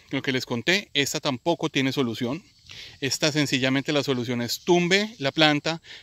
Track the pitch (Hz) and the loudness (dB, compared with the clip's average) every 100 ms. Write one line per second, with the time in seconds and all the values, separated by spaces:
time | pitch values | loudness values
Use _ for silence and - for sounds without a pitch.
0 | - 139 143 127 - 120 117 190 196 143 | -8 -6 -2 -4 -2 -4 0 0 0 -2
1 | 139 156 156 127 170 165 160 147 135 139 | 0 -2 -4 -2 -2 -2 0 0 0 0
2 | 123 110 120 156 - _ - - - - | -2 -2 -4 -6 -10 _ -20 -18 -18 -8
3 | 135 - 160 147 139 131 131 135 139 147 | -4 0 0 2 0 2 2 0 0 0
4 | 135 127 120 120 120 - - 175 175 196 | 0 -2 -2 -4 -4 -4 2 2 4 2
5 | 214 - 139 160 156 147 156 165 - - | 0 -4 -4 4 4 4 -2 -6 -8 -20